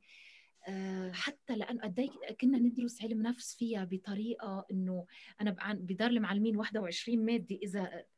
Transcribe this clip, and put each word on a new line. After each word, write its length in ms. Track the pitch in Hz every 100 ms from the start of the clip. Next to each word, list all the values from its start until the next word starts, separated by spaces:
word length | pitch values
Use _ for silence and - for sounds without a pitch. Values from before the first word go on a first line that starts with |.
| - - - - - _ -
آه، 440 | 190 190 190 185
حتى 440 | 180 180 - - 226
لأن 220 | - 240
قد 200 | 214 180
إيه 380 | 269 - - 220
كنا 180 | 254 269
ندرس 440 | 240 240 240 -
علم 200 | 226 220
نفس 320 | 226 247 -
فيها 300 | - 233 214
بطريقة 800 | 185 185 196 202 220 233 220 190 -
إنه 360 | 190 185 185 175 - - -
أنا 100 | 208
بع-، 240 | 185 196
بدار 360 | 208 180 190 226
المعلمين 460 | 240 196 202 220 208
واحد 220 | 214 214
وعشرين 480 | 185 175 - 233 220
مادة، 300 | 233 170 190
إذا 480 | 196 190 185 170 -